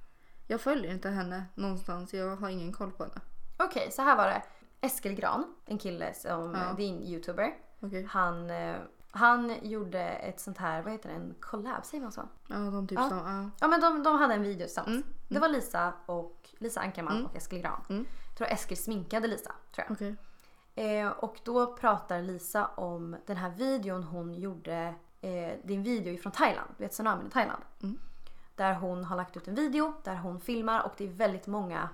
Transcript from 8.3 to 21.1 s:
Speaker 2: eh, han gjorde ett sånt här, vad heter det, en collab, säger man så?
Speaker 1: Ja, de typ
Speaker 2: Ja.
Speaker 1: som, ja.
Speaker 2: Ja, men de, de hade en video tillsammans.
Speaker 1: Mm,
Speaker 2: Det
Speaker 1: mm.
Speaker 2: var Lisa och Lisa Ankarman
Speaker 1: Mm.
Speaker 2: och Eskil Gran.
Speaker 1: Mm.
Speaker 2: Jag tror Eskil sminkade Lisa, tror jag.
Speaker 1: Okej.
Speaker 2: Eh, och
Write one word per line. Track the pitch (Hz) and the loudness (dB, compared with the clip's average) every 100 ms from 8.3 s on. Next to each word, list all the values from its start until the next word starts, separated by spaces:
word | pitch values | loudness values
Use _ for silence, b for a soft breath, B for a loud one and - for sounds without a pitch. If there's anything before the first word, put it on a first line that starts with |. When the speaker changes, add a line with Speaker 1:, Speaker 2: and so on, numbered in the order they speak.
| 170 170 | 2 -4
Speaker 2:
eh, | 170 170 175 - - - | -4 -2 -4 -8 -16 -12
han | 196 240 240 233 226 | 6 8 8 4 -2
gjorde | 214 220 196 180 | -4 -4 -4 -2
ett | 175 - - 180 | -2 -2 -6 -8
sånt | - 185 | -10 -4
här, | 185 160 | -2 -2
vad | 202 | -4
heter | 220 - | -6 -8
det, | 160 | -8
en | 170 170 | -8 -10
collab, | - 220 220 - - | -6 -6 -4 -4 -4
säger | 302 | -8
man | 247 | -8
så? | 202 - - - | -8 -10 -12 -8
Speaker 1:
Ja, | 202 | -4
de | 202 202 190 | -2 -2 -2
typ | 196 | 0
Speaker 2:
Ja. | 269 | 0
Speaker 1:
som, | 185 | 0
ja. | 170 196 202 - | -2 -4 -6 2
Speaker 2:
Ja, | 311 | 6
men | 330 | 8
de, | 330 320 | 8 6
de | 294 302 | 6 8
hade | 285 | 6
en | 208 | 6
video | 202 190 170 | 2 -2 -4
tillsammans. | - 175 233 | -4 0 0
Speaker 1:
Mm, | 294 - - | 0 -2 0
Speaker 2:
Det | 269 | 4
Speaker 1:
mm. | |
Speaker 2:
var | 320 | 6
Lisa | 285 - 175 175 - - | 4 2 2 0 -2 -4
och | 175 170 - - - | -4 -4 -10 -18 -8
Lisa | 226 - | -4 -2
Ankarman | 196 190 165 | -2 -2 0
Speaker 1:
Mm. | 214 262 | 0 0
Speaker 2:
och | - | -2
Eskil | - 180 | -4 -4
Gran. | 170 - - | -2 -4 -2
Speaker 1:
Mm. | 196 254 B B | -2 0 B B
Speaker 2:
Jag | - | -2
tror | 226 | 0
Eskil | 202 - 185 | 0 0 -2
sminkade | - 214 165 220 226 | -2 -2 0 0 0
Lisa, | 202 - - - - | -2 -6 -12 -10 -8
tror | - | -4
jag. | 214 | -2
Speaker 1:
Okej. | 202 208 b b b b b - | -4 -6 b b b b b -4
Speaker 2:
Eh, | 220 214 | 0 2
och | 208 | 0